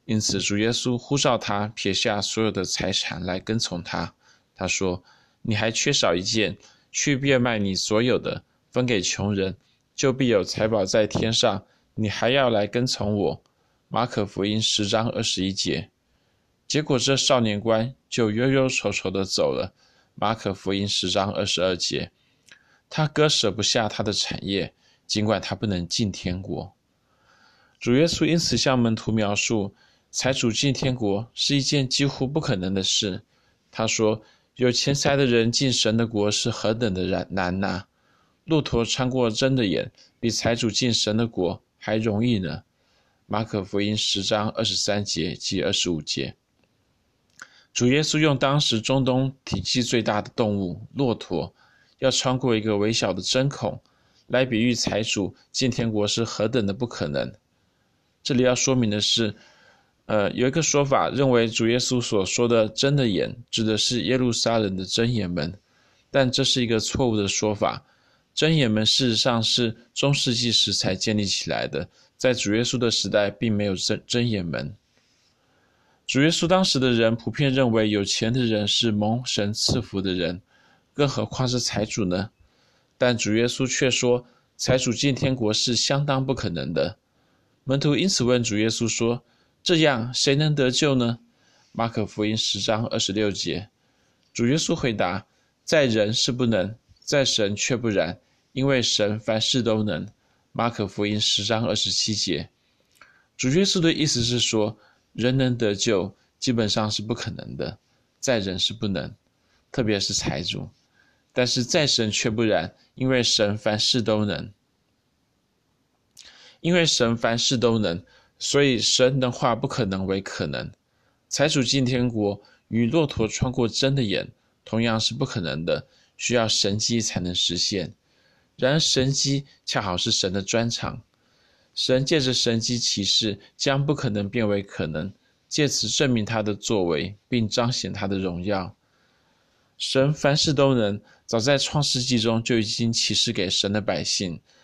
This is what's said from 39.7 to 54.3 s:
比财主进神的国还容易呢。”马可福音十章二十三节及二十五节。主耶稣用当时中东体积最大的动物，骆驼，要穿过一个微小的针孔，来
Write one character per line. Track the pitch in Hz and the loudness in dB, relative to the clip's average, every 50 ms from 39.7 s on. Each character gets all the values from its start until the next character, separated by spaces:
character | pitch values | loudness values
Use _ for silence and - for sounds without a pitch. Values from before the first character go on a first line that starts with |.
| 76 58 - - - - - _ _ _ | 0 0 -2 -6 -10 -18 -20 _ _ _
比 | - 117 | -2 -2
财 | 104 - - 113 117 | -2 0 0 0 0
主 | - 123 110 | 2 0 0
进 | 95 - 135 123 113 | 0 0 0 0 0
神 | - - 107 107 | 0 0 0 0
的 | 110 117 | 0 0
国 | 113 - 95 90 85 95 - _ _ _ | -2 0 -2 -2 -2 -2 -6 _ _ _
还 | _ - 107 107 | _ -4 -2 -2
容 | 110 110 117 101 104 120 | 0 0 0 0 2 2
易 | 123 117 101 | 2 2 0
呢。” | 92 76 69 95 - _ _ _ _ _ _ _ _ _ _ _ _ | 0 -4 -6 -8 -12 _ _ _ _ _ _ _ _ _ _ _ _
马 | - 104 107 113 | -4 -4 -4 -2
可 | - - 104 92 | -2 -4 -4 -4
福 | - - 101 | -4 -2 -2
音 | 101 104 107 | 0 0 0
十 | 107 - - - 101 | -2 -2 -2 -2 -2
章 | 95 - 113 104 104 107 | -2 0 0 0 0 -2
二 | - - 113 | -2 -2 -2
十 | 107 95 | -2 -2
三 | 90 - 104 101 104 107 | -2 -2 -2 -2 -2 -2
节 | - - 82 80 - - | -4 -4 -4 -4 -4 -6
及 | - - - 98 92 67 | -8 -6 -4 -2 -2 0
二 | 92 101 | 0 0
十 | - - 92 | 0 0 -2
五 | 85 76 | -2 -4
节。 | 76 - - 69 65 - - _ _ _ _ _ _ _ _ _ _ _ _ _ _ _ _ _ _ _ _ - - - _ - _ _ - | -4 -6 -6 -4 -6 -6 -10 _ _ _ _ _ _ _ _ _ _ _ _ _ _ _ _ _ _ _ _ -20 -20 -20 _ -20 _ _ -2
主 | - 120 | 0 2
耶 | 123 131 147 156 | 4 4 4 2
稣 | - - 156 | 2 2 2
用 | 156 151 139 | 2 2 2
当 | 123 147 135 139 147 | 2 2 2 2 2
时 | - - 120 110 | 2 0 0 0
中 | 110 - 131 139 131 | 0 0 2 2 2
东 | 131 127 131 135 135 131 - _ | 2 2 2 0 -2 -4 -8 _
体 | - - 95 | -6 -6 -6
积 | 92 - - 127 | -4 -2 -2 -2
最 | 120 - 127 117 104 | 0 2 0 0 2
大 | 110 104 104 | 2 0 0
的 | 101 - - | -2 -2 -2
动 | - 120 107 101 | 0 0 0 0
物， | 98 98 87 85 - - - - | 0 -2 -4 -6 -8 -12 -10 -4
骆 | 120 139 120 107 | -2 0 0 0
驼， | - - - 90 78 76 - - _ _ _ _ _ _ _ _ | -2 -4 -4 -4 -4 -4 -4 -10 _ _ _ _ _ _ _ _
要 | _ 135 131 | _ 0 0
穿 | 123 - - 131 127 | 0 0 0 0 0
过 | 127 139 127 113 | 0 2 2 2
一 | 110 | 2
个 | 104 110 104 | 2 2 2
微 | 101 104 110 117 | 2 2 0 0
小 | - - 101 | 0 0 0
的 | 90 95 | -2 -2
针 | 90 - - 131 135 143 | -4 -2 0 0 0 0
孔， | - - 117 - - - - _ _ _ _ _ _ _ _ | -2 -4 -4 -6 -6 -8 -14 _ _ _ _ _ _ _ _
来 | - | -2